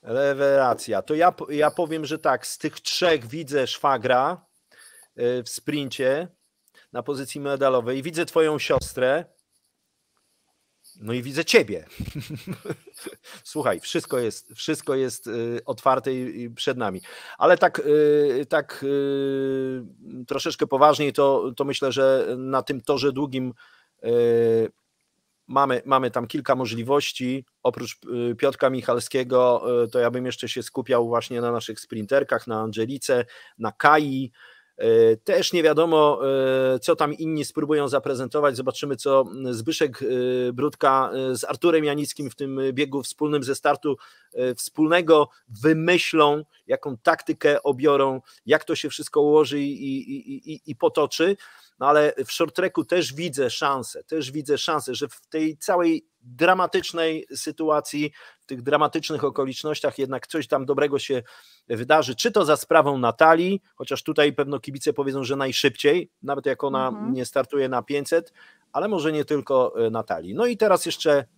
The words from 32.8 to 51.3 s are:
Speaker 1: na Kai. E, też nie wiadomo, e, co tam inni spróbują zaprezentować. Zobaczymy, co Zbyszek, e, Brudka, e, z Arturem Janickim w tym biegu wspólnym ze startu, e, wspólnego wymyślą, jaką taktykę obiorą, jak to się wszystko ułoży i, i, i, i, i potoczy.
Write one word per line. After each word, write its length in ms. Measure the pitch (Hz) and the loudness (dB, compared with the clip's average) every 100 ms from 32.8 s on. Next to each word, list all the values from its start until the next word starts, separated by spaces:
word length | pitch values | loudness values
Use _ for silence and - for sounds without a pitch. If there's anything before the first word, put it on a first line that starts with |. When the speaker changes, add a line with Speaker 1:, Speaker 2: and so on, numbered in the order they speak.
| 113 135 - 123 117 - - _ | -4 -6 -2 -2 -2 -10 -20 _
Speaker 1:
na 140 | 110 | -8
Kai. 580 | - 151 156 147 135 131 _ - - _ - | 2 4 6 4 -4 -6 _ -20 -20 _ -4
E, 380 | 113 113 113 110 | 4 6 6 4
też 360 | - 175 175 | 2 2 2
nie 100 | 175 | 4
wiadomo, 580 | 156 151 170 160 151 147 135 135 135 131 131 | 4 4 4 6 6 4 0 2 2 2 2
e, 40 | 131 | 0
co 180 | - 165 | 0 2
tam 180 | 147 | 0
inni 300 | 147 160 156 | -2 -4 -4
spróbują 440 | 139 - 147 151 143 | -4 -4 0 0 2
zaprezentować. 680 | 135 139 131 127 151 147 123 | 0 -2 -4 -2 0 0 0
Zobaczymy, 400 | 131 - 143 135 | -4 -6 -6 -4
co 280 | 139 135 131 110 131 | 2 2 2 -4 -6
Zbyszek, 520 | 117 110 160 - - | -6 -4 -2 -2 -2
e, 500 | 127 127 123 127 123 | -4 -2 0 0 -2
Brudka, 580 | 123 147 - 143 135 127 120 131 | -2 -4 2 2 4 2 -2 -4
e, 40 | 127 | -4
z 80 | |
Arturem 400 | - - 175 160 | -6 0 4 4
Janickim 460 | 151 143 147 - 143 | 2 -2 -4 -8 -10
w 40 | |
tym 260 | - 139 135 135 | -8 -8 -4 -4
biegu 300 | 127 143 139 | -2 -2 -4
wspólnym 400 | 123 - 151 147 | -8 -4 -2 -2
ze 100 | 127 | -2
startu, 420 | 135 151 143 156 135 - _ _ | -2 0 0 -2 -4 -8 _ _
e, 200 | - 127 | -4 -4
wspólnego 720 | 123 - - 156 170 165 156 147 _ _ | -4 -8 -2 2 2 6 4 4 _ _
wymyślą, 960 | 110 139 160 160 180 - 160 147 147 151 _ - | -2 2 2 2 2 2 4 4 4 -4 _ -4
jaką 300 | 135 151 127 | -4 -4 -2
taktykę 640 | - 165 - 151 151 147 | 0 0 0 0 2 2
obiorą, 580 | 143 127 147 143 135 131 _ - - | 2 2 2 4 2 0 _ -20 0
jak 180 | 151 | 0
to 100 | - | 2
się 140 | 160 147 | -4 -4
wszystko 300 | - 151 151 | -8 -4 2
ułoży 400 | 147 151 143 143 | 4 6 4 0
i, 240 | 143 139 | -4 -6
i, 260 | 139 135 113 139 | -6 -8 -8 -12
i, 360 | - 139 - | -12 -16 -14
i, 160 | 156 - | -16 -12
i 60 | 139 | -2
potoczy. 600 | 165 - 147 - 165 | 0 2 -2 2 0